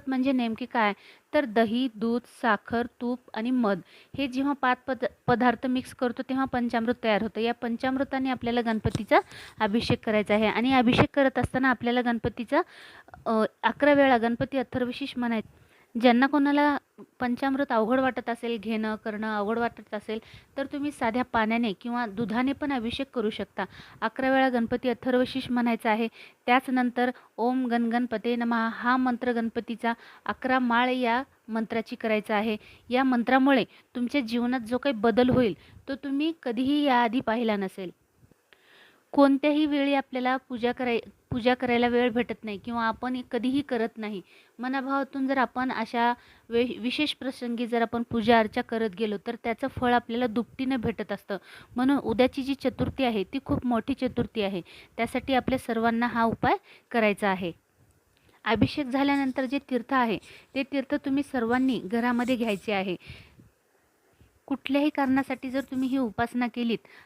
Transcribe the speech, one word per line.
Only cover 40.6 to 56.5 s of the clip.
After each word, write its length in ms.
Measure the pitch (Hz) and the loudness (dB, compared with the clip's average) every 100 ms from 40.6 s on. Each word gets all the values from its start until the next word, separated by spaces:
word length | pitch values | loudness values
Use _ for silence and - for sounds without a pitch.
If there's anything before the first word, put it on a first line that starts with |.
| 240 | -4
कराय-, 280 | 247 247 233 - - _ | -2 -2 -2 -4 -16 _
पूजा 220 | 254 240 | 0 0
करायला 340 | 247 247 240 240 | 2 0 2 2
वेळ 220 | 240 247 | 2 2
भेटत 340 | 233 214 - | 0 -4 -6
नाही 140 | 220 196 | -10 -10
किंवा 280 | 240 233 | -8 -4
आपण 360 | 226 220 247 254 247 | -2 -4 -6 -6 -6
कधीही 300 | 240 254 285 | -4 -2 -2
करत 360 | 277 240 226 226 | -2 -4 -4 -6
नाही. 240 | 208 196 - - _ - | -8 -8 -12 -20 _ -10
मनाभावातून 680 | 254 269 262 277 269 277 262 | -6 -4 -2 -2 -2 -4 0
जर 100 | 269 | 0
आपण 340 | 233 247 254 | 0 -2 -4
अशा 420 | 220 226 233 233 240 - - - | -4 -2 2 2 0 -8 -20 -2
वे-, 300 | 233 247 202 | 0 0 -2
विशेष 340 | 240 302 294 | -4 -2 -2
प्रसंगी 540 | - 254 - 240 226 233 | -2 -8 -6 -6 -4 -2
जर 140 | 233 | 0
आपण 220 | 226 233 | 0 -2
पूजा 360 | 233 233 214 226 | -4 0 4 6
अर्चा 220 | 214 247 | 4 -2
करत 280 | - 226 220 175 | -4 -4 -4 -2
गेलो, 180 | 214 202 240 | -4 -4 -8
तर 80 | |
त्याचं 320 | 240 233 220 262 | -6 -6 -4 -6
फळ 260 | - 247 | -2 2
आपल्याला 340 | 240 240 233 247 | 2 0 -2 -2
दुपटीनं 480 | 214 220 - 254 | -2 -6 -6 -4
भेटत 360 | 262 240 208 208 | -2 -2 -4 -6
असतं. 260 | 202 - 202 - - - | -8 -6 -8 -10 -20 -10
म्हणून 220 | 240 262 277 | 0 2 2
उद्याची 460 | 220 214 254 277 | 2 2 2 0
जी 120 | 262 | -4
चतुर्थी 480 | 269 254 - 254 - | -2 -4 -2 -4 0
आहे, 200 | 247 214 | 0 0
ती 160 | 185 269 | -4 -6
खूप 200 | - 285 | -4 -2
मोठी 280 | 247 226 - | 0 -2 -2
चतुर्थी 480 | 262 247 240 233 220 | -4 -4 -2 -4 -4
आहे. 200 | 196 185 - - - - | -4 -4 -10 -18 -14 -6
त्यासाठी 360 | 233 254 277 | -4 -4 0
आपल्या 260 | 262 247 254 | 0 0 -2
सर्वांना 480 | - 226 226 226 240 | -2 -2 0 0 -2
हा 160 | 233 | 0
उपाय 320 | 226 - 254 | 0 0 0